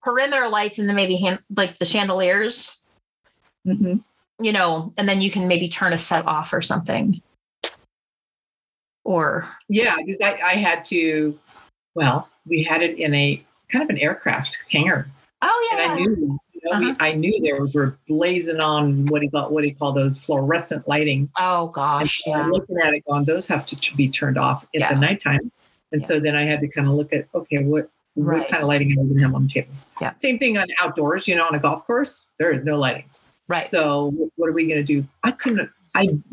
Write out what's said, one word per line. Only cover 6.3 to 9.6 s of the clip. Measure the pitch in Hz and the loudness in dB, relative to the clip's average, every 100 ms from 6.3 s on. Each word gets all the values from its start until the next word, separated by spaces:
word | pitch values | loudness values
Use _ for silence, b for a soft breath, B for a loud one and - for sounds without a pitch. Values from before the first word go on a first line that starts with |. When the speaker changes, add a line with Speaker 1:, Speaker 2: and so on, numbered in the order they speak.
| 156 160 | -4 -2
Speaker 1:
or | - | -2
something. | - - 170 - - 170 _ _ _ _ - - _ _ _ _ _ _ _ _ _ _ _ _ | 0 -2 -2 -2 0 -2 _ _ _ _ -10 -10 _ _ _ _ _ _ _ _ _ _ _ _
Or | - 175 151 - - - | -2 0 0 -2 -6 -12